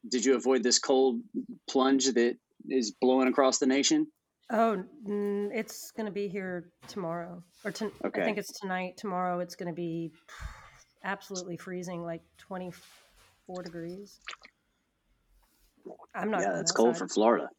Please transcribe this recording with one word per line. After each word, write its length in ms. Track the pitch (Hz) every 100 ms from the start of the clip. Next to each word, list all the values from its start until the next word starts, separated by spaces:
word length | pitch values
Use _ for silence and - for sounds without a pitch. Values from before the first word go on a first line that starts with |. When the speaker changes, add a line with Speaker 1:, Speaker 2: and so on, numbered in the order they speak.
| 117
Speaker 1:
Did 160 | 127
you 120 | 117 123
avoid 280 | 123 131
this 160 | 117 117
cold 400 | - 131 131 120 - - - - -
plunge 360 | 135 131 135 131
that 240 | 120 120 123 _ _ -
is 220 | 131 110
blowing 360 | - 123 131 131
across 300 | 123 131 131
the 80 | 131
nation? 400 | 135 135 156 156 _ _ _ _
Speaker 2:
Oh, 320 | 220 226 196 190 302 208
mm, 420 | 208 202 202 202
it's 380 | 220 220 - -
gonna 180 | - 214
be 180 | 196 202
here 440 | 190 185 180 170 _ -
tomorrow, 560 | - 170 170 175 180 - _
or 80 | 208
ton-, 200 | - 214 -
I 40 | 202
Speaker 1:
Okay. 160 | 208
Speaker 2:
think 160 | 190 208
it's 200 | 185 -
tonight. 380 | 196 185 185 180
Tomorrow, 440 | 214 180 180 175
it's 140 | 180 -
gonna 180 | 175
be 380 | 160 170 165 165 _ _ - - - - - _ _
absolutely 540 | 190 196 - 190 180 170
freezing, 440 | - 180 180 175
like, 200 | 170 165 _ _
twenty-four 1200 | - 185 180 170 - - _ _ _ _ - 180
degrees. 580 | 175 170 165 185 202 - - - - _ _ _ _ _ _ _ _ _ _ _ _ _ - - - 214
I'm 160 | 208
not 80 | 214
Speaker 1:
Yeah, 60 | 98
Speaker 2:
going 100 | -
Speaker 1:
that's 140 | -
cold 180 | - 117
Speaker 2:
outside. 100 | 117
Speaker 1:
for 80 | 92
Florida. 400 | - 110 104 -